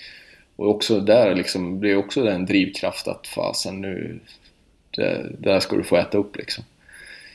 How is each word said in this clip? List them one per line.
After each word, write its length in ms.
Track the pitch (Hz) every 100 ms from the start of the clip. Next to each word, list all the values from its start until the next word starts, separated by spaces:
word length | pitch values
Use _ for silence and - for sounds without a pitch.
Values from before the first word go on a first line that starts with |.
| - - - - _ -
och 120 | 104
också 300 | 104 - 107
där 340 | 101 117 107
liksom, 460 | 90 87 95 87 95
blir 160 | 104 98
också 320 | 98 143 113
en 180 | 90 92
drivkraft 640 | 101 92 - 92 - -
att 180 | - -
fasen 540 | - - - - 95
nu, 400 | 98 90 82 85 - - _ _ _ _ _ -
det, 60 | - - - -
det 120 | 98
där 100 | 95
ska 160 | - 101
du 60 |
få 120 | 90 87
äta 220 | - 101
upp 180 | 101 -
liksom. 280 | - - - _ _ - - - -